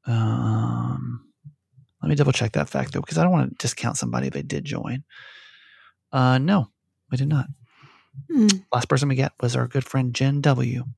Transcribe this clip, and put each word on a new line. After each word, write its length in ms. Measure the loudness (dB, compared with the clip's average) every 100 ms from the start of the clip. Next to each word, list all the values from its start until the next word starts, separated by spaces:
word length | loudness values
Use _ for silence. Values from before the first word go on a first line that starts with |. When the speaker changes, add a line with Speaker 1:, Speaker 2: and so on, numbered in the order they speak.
| 0
Speaker 1:
Um, 1160 | 0 0 0 0 0 0 -2 -4 -4 -6 -10 _ _ -20 _ _ _ _ _
let 60 | 0
me 60 |
double 180 | 2 4
check 200 | 2 0
that 160 | -2 -2
fact, 240 | -4 -4
though, 80 | -6
because 180 | -4 0
I 40 |
don't 100 | 2
wanna 180 | 2 0 -4
discount 380 | -6 -4 -6 -4
somebody 320 | -4 -4 -4
if 40 |
they 100 | -6
did 220 | -6 -6
join. 380 | -6 -8 -6 -8 -10 -20 -20 -20 -20 -20 _ -20 -20 _ _
Uh, 260 | 2 4 4
no, 320 | 4 2 0 _ _ _ _
we 60 | -2
did 100 | 0
not. 180 | 0 -2 -10 _ _ -20 _ _ -20 -2
Speaker 2:
Hmm. 140 | 4 4 2 0
Speaker 1:
Last 160 | -2 2
person 200 | 2 2
we 80 | 0
got 160 | -2 _
was 160 | -2 0
our 100 | 0
good 180 | -2
friend 300 | -2 -2 -2
Jen 260 | 0 0 2
W 440 | 2 2 0 -4 -6